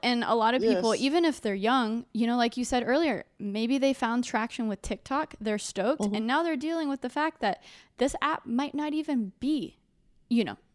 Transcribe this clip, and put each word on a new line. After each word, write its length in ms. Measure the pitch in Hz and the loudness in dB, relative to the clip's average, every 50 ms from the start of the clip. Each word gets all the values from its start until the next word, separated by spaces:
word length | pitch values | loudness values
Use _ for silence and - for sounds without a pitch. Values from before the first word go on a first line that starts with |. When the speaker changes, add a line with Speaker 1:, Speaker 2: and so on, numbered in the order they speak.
| - | 0
Speaker 1:
and 220 | 247 247 240 220 | 0 2 2 2
a 100 | - 226 | 2 2
lot 200 | 233 220 226 240 | 4 4 4 2
of 80 | 262 202 | 4 4
people, 300 | - 254 - 247 220 208 | 4 2 4 4 2 2
Speaker 2:
Yes. 40 | |
Speaker 1:
even 280 | - 233 277 302 349 339 | 2 2 2 2 4 4
if 160 | 320 269 - | 2 2 0
they're 140 | - 214 196 | -2 -2 -2
young, 520 | 196 196 226 262 262 233 214 226 233 - _ - | 0 2 2 2 2 2 0 -2 -4 -6 _ -2
you 140 | 220 233 | -2 0
know, 100 | 233 240 | 2 2
like 200 | 247 233 240 - | 2 2 0 0
you 80 | 247 247 | -2 -4
said 180 | - 262 247 240 | 0 0 0 2
earlier, 380 | - 254 311 339 294 214 - - _ _ - | 2 2 2 2 2 0 -2 -6 _ _ -10
maybe 400 | 202 202 196 220 226 226 277 269 | -8 -6 -4 -2 0 0 0 2
they 140 | 269 277 262 | 2 2 2
found 300 | - 254 226 233 247 240 | 2 0 -2 0 0 -2
traction 420 | - - 214 220 233 - - 233 214 | 0 0 -2 -2 -2 -4 -4 -4 -4
with 140 | 196 - - | -4 -4 -6
TikTok, 540 | - 214 - - - 269 294 311 - - - | -6 -8 -8 -6 -4 -4 -4 -4 -4 -8 -8
they're 180 | 208 220 208 208 | -4 -2 -2 -2
stoked, 480 | - - - - 190 220 311 311 214 | -4 -6 -4 -2 0 0 0 0 0
Speaker 2:
Mm-hmm. 80 | 202 214 | 0 0
Speaker 1:
and 120 | 214 220 | 0 0
now 160 | 233 262 311 339 | 0 0 2 2
they're 140 | 339 311 | 0 0
dealing 320 | 247 302 320 330 330 311 277 | -2 -2 -2 -2 -2 -2 -2
with 140 | 277 262 - | -4 -4 -6
the 60 | 247 | -6
fact 300 | - 294 302 320 - - | -2 -2 -2 -2 -2 -2
that 220 | 247 202 180 - - - - - - _ _ - | -2 -2 -2 -2 -8 -20 -20 -20 -20 _ _ 0
this 180 | 240 277 - - - | 0 0 0 0 -2
app 220 | 302 320 - - | -2 -2 -2 -4
might 280 | 233 233 247 285 - - | -4 -2 -2 -2 -2 -2
not 180 | 285 302 302 294 | -4 -4 -2 -2
even 400 | 311 302 - 285 240 214 185 - - | -4 -2 -2 0 -2 -2 -4 -6 -6
be, 380 | 240 277 311 269 165 - - _ _ _ _ _ _ _ _ _ _ - | -2 -2 -2 -2 -2 -6 -10 _ _ _ _ _ _ _ _ _ _ 0
you 140 | 240 233 202 | 2 2 2
know, 120 | 123 104 - _ _ _ | 0 -2 -10 _ _ _